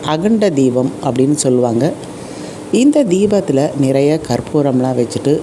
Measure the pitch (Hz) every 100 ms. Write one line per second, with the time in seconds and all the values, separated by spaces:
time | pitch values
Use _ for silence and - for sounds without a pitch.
0 | 151 156 196 226 208 143 131 123 131 -
1 | 143 123 135 147 135 123 120 117 147 -
2 | - - - - - - - 214 269 302
3 | 247 185 208 202 185 135 147 139 135 135
4 | 143 156 151 120 120 151 143 127 127 123
5 | 120 120 139 151